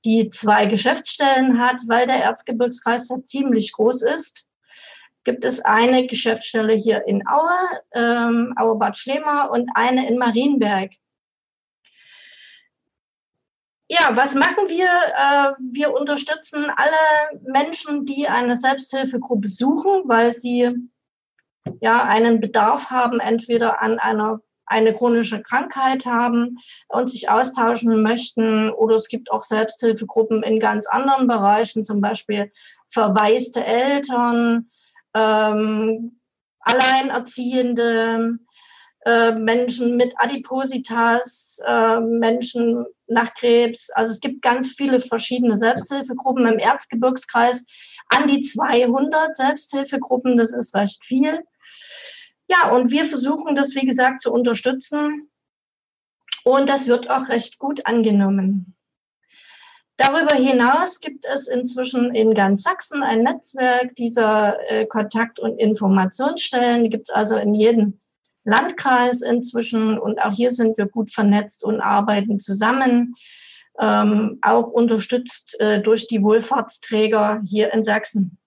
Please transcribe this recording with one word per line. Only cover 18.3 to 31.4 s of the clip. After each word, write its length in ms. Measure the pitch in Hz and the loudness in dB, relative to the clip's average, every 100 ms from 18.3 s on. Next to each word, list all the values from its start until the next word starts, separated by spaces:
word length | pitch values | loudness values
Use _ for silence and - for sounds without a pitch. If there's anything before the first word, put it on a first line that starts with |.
| 240 247 247 | 0 0 0
Selbsthilfegruppe 920 | 262 269 - 269 262 247 - 226 202 | 0 -2 -4 -6 -4 -6 -4 -4 -4
suchen, 560 | 185 262 294 392 392 381 | -2 0 0 2 0 2
weil 260 | 226 233 | 2 2
sie, 380 | 233 240 240 247 247 247 _ _ _ _ _ _ _ - - | 0 -4 0 0 -2 -10 _ _ _ _ _ _ _ -14 -4
ja, 220 | 226 233 | 0 2
einen 360 | - 214 233 226 | 2 2 4 2
Bedarf 460 | 214 220 214 - - | 0 0 2 0 -2
haben, 340 | 254 247 240 | -2 0 -2
entweder 640 | 220 233 - 233 233 - | -2 -2 0 0 0 -2
an 160 | 220 226 | -2 -2
einer, 420 | 220 220 214 220 _ _ | -2 -2 -2 -4 _ _
eine 300 | - 220 220 | -4 2 2
chronische 480 | 220 240 233 214 214 | 2 2 2 0 -6
Krankheit 640 | - 247 320 269 269 269 247 | -4 -4 -4 -2 0 0 -2
haben 500 | 240 240 233 240 247 - - _ | 0 2 0 -2 -6 -18 -20 _
und 220 | - 254 | -4 -2
sich 180 | - - | -4 0
austauschen 720 | 214 254 - 226 233 233 220 | 2 0 0 0 2 2 4
möchten. 680 | 214 240 247 - 226 220 220 | 2 0 -4 -2 0 2 0
Oder 260 | 220 220 220 | 0 2 2
es 120 | 220 | 0
gibt 220 | 233 - | -10 -6
auch 140 | 190 | -6
Selbsthilfegruppen 1000 | - 214 220 - 233 220 - - 220 220 | -2 -2 -2 0 0 0 -2 0 0 0
in 180 | 220 220 | 0 0
ganz 260 | 220 214 208 | 2 -2 -2
anderen 400 | - 277 269 254 | -2 2 2 2
Bereichen, 580 | 226 | 2